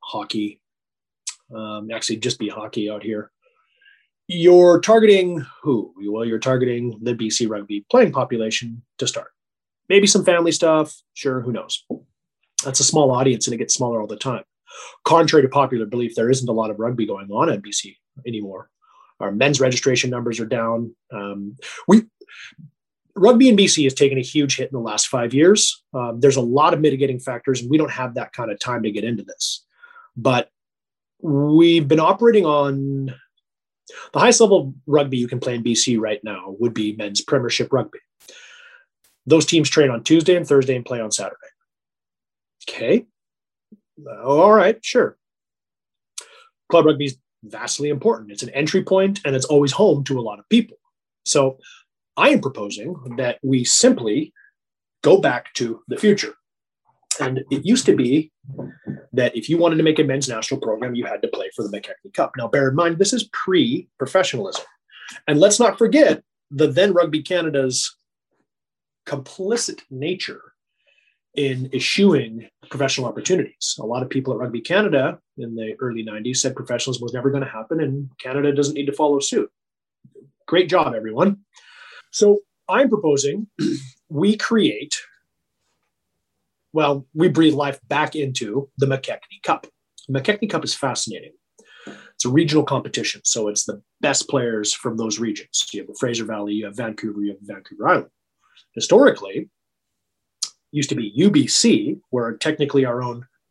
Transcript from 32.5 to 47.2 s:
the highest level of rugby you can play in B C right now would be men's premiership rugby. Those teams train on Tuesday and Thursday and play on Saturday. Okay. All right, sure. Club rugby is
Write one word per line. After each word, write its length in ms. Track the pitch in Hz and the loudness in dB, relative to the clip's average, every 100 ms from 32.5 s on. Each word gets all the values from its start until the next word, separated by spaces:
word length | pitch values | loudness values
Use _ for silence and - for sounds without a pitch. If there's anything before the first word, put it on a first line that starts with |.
| 147 143 139 139 139 135 127 _ _ _ _ _ _ _ - - | 2 0 -2 -4 -4 -6 -10 _ _ _ _ _ _ _ -20 -6
the 60 | 147 | 2
highest 220 | 214 226 | 4 6
level 180 | 220 190 | 6 4
of 160 | 135 131 - | 2 -8 0
rugby 300 | 147 139 127 | 0 2 -2
you 120 | 120 | -4
can 100 | 127 | -4
play 160 | 127 | -6
in 80 | 120 | -4
B 140 | 117 113 | -2 0
C 200 | - 117 | 0 0
right 260 | 110 107 | -2 -6
now 320 | 107 98 87 98 | -8 -12 -12 -2
would 160 | 117 | -2
be 220 | 110 104 104 | -2 -4 -4
men's 240 | 107 101 | -6 -6
premiership 520 | - 139 120 - - | -2 0 0 -4 -2
rugby. 280 | 131 113 - _ _ - - - - - - _ _ _ _ - | -2 -2 -10 _ _ -20 -20 -20 -20 -20 -20 _ _ _ _ 4
Those 160 | 160 | 4
teams 240 | 156 170 143 | 4 2 2
train 220 | - 143 | 0 -2
on 140 | 117 | -2
Tuesday 320 | - 165 160 180 | 2 2 4 0
and 100 | 170 | 2
Thursday 300 | 139 131 127 | 2 2 -2
and 80 | |
play 160 | 120 123 | -4 -8
on 100 | 110 | -6
Saturday. 240 | - 95 - - _ _ _ _ _ _ _ _ _ _ _ - | -6 -8 -14 -20 _ _ _ _ _ _ _ _ _ _ _ -16
Okay. 380 | - 113 208 - _ _ _ _ _ _ - _ _ 139 104 | -6 0 0 0 _ _ _ _ _ _ -20 _ _ -20 -8
All 300 | 120 143 190 | 0 6 6
right, 260 | 214 185 233 | 6 4 0
sure. 320 | - 247 170 - _ _ _ _ _ _ _ _ _ - - - _ _ - | -2 0 0 -2 _ _ _ _ _ _ _ _ _ -20 -20 -20 _ _ 0
Club 180 | 170 156 | 4 4
rugby 200 | 143 143 | 2 -2
is 120 | 131 | -8